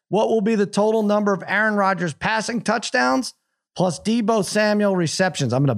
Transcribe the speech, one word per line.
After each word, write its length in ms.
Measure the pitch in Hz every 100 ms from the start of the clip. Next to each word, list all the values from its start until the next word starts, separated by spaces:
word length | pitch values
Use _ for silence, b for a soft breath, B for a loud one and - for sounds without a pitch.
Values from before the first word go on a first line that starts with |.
| _
What 180 | 196 220
will 120 | 226
be 140 | 202
the 100 | 220 202
total 360 | 202 214 220
number 300 | 208 208 202
of 100 | 190
Aaron 300 | 190 196 220
Rodgers 400 | 208 190 185 175
passing 460 | - 202 220 208 240
touchdowns 720 | - 226 - 254 254 262 - - _ _ _ -
plus 220 | 180 -
Deebo 460 | 202 233 214 226
Samuel 500 | 180 208 214 208 202
receptions? 580 | 185 160 - 185 - 127
I'm 140 | 123
gonna 80 | 143